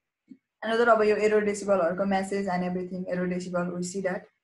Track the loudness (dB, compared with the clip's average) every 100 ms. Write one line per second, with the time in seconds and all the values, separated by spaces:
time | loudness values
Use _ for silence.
0 | _ _ _ -20 _ -10 -2 2 6 6
1 | 4 4 4 4 2 -2 0 2 2 0
2 | 0 0 -2 -4 -2 -2 -2 -4 -6 -8
3 | -6 -4 -2 -4 -4 -4 -4 -6 -6 -4
4 | -4 -6 -10 _